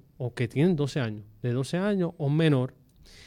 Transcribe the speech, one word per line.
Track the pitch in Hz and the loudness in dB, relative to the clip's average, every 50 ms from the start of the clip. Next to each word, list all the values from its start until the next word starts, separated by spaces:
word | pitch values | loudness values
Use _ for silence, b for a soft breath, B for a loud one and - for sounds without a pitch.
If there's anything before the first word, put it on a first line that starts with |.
| - _ _ | -12 _ _
o | - 131 120 - | -8 -6 -6 -4
que | - 123 113 | -4 -4 -2
tienen | - 131 156 190 180 | 2 2 2 4 2
doce | 143 147 131 - 156 | 2 0 -2 -2 -2
años, | 120 110 104 107 104 - - - | -4 -4 -4 -8 -12 -18 -12 -6
de | - 123 117 | -4 -2 -2
doce | 131 135 - - | -2 -2 -2 -2
años | 175 196 214 202 190 175 165 - | -2 0 0 0 0 -2 -2 -4
o | - 151 | -4 -2
menor, | 139 147 156 165 156 143 127 127 - - _ _ _ _ - b b b b b | 0 2 4 4 4 4 2 0 -2 -6 _ _ _ _ -20 b b b b b